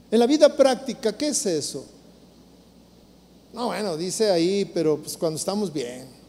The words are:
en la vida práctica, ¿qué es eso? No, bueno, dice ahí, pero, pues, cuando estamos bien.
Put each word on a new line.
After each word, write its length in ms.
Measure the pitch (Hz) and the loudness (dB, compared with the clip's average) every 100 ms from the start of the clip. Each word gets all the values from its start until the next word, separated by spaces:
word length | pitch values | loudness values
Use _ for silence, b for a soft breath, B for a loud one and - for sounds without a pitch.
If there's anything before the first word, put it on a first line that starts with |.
| - | 0
en 80 | 220 | 2
la 80 | 240 | 4
vida 280 | 302 294 | 6 6
práctica, 600 | 294 269 240 - - 220 208 | 6 4 2 -4 -4 -4 -2
¿qué 120 | 294 | -2
es 180 | 240 196 | -2 -2
eso? 400 | 156 - 139 - - - - - - - - - - - - - - - - - 226 | -2 -4 -10 -14 -20 -20 -20 -20 -20 -20 -20 -20 -20 -20 -20 -20 -20 -20 -20 -16 -6
No, 120 | 233 | -4
bueno, 280 | 180 208 156 | -4 -4 -4
dice 340 | 185 - 214 | -4 0 2
ahí, 360 | 170 175 202 190 | 4 4 2 0
pero, 320 | 175 156 147 | 0 0 0
pues, 180 | - - | -4 -4
cuando 220 | 165 156 | -4 -4
estamos 340 | 185 202 190 | -4 -2 -2
bien. 340 | 143 120 127 131 - | -4 -8 -10 -18 -20